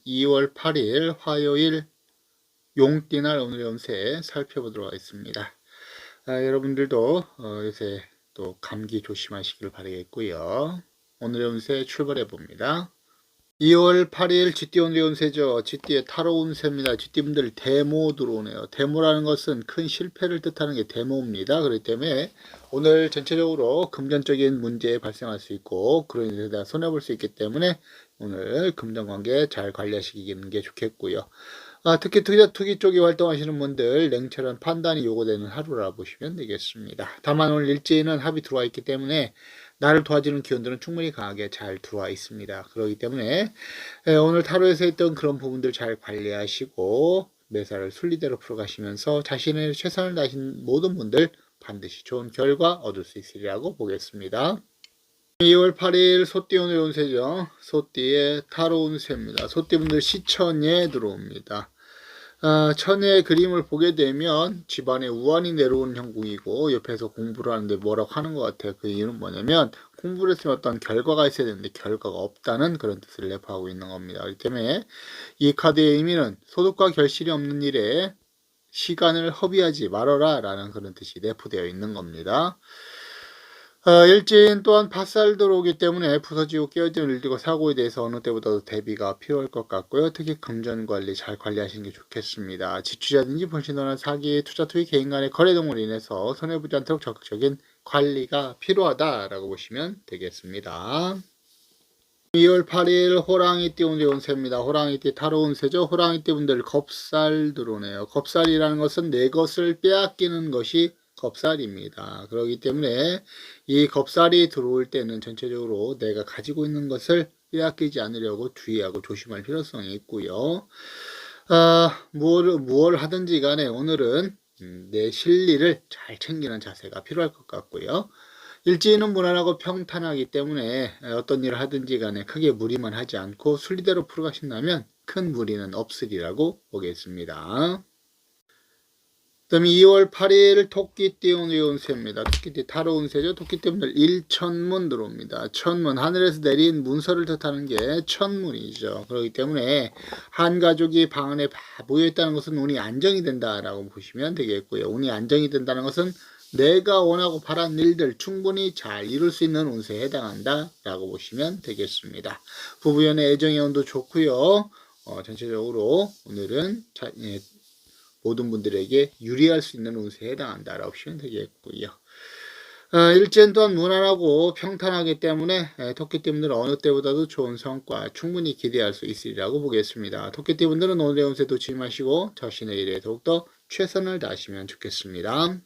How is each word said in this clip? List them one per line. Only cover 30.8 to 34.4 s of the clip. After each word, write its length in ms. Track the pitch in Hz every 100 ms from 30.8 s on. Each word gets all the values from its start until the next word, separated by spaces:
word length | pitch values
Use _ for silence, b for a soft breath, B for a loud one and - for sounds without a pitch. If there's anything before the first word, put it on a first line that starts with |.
| 110 - 95 98 - B B B B B
아, 160 | 165 160
특히 240 | 185 208
투자, 280 | 202 208 202
투기 280 | - 196 202
쪽에 200 | 196 180
활동하시는 600 | 170 165 170 151 151 151
분들 500 | 139 135 117 139 160
냉철한 500 | 123 127 -